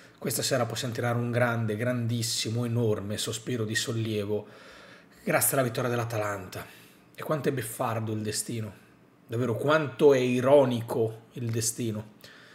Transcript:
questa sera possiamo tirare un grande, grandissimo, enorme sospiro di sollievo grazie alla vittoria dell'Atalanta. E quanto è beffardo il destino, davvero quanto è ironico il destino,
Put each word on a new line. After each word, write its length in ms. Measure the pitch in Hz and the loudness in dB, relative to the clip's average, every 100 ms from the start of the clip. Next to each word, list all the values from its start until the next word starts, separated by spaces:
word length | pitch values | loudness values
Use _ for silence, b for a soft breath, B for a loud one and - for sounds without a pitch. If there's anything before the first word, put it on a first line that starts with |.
| B B | B B
questa 240 | - 131 | -6 -4
sera 240 | 127 135 117 | 0 0 -2
possiamo 280 | 117 127 | -4 -6
tirare 240 | 113 120 120 | -4 -2 0
un 140 | 120 | 0
grande, 440 | 120 120 117 113 104 | 2 2 2 0 0
grandissimo, 920 | 120 123 113 120 113 - 117 117 120 | 0 0 0 0 -2 -2 -2 -2 0
enorme 520 | 117 113 101 98 104 | 2 2 2 -2 -4
sospiro 480 | - 110 - 123 107 | -4 -6 -4 -4 -2
di 100 | 113 | -2
sollievo 720 | - 117 113 107 101 104 - B B B B B B B | -2 -2 -2 -2 -2 -2 -4 B B B B B B B
grazie 300 | - 156 - | -2 0 2
alla 120 | 139 127 | 2 0
vittoria 240 | 117 123 | 0 -2
dell'Atalanta. 760 | 120 117 113 104 101 92 - - B B B B | 0 -2 -2 -2 -4 -8 -12 -14 B B B B
E 80 | - | -10
quanto 260 | - 156 139 | -4 -2 -2
è 20 | |
beffardo 600 | 131 113 - 127 110 110 | -2 -4 -4 -2 -2 -2
il 80 | 107 | -4
destino, 520 | 107 104 - 117 107 - - - _ _ - | -4 -4 -4 -6 -8 -12 -20 -20 _ _ -8
davvero 280 | 117 123 113 | -2 -2 0
quanto 580 | 139 156 143 - 151 | 2 2 2 6 8
è 40 | 135 | 8
ironico 1120 | 127 123 123 143 127 120 117 - 110 - - | 4 2 6 8 6 2 -2 0 0 -2 -14
il 160 | - 117 | -8 -4
destino, 680 | 113 110 - 120 107 104 - B B B | -2 -2 -2 -4 -4 -8 -14 B B B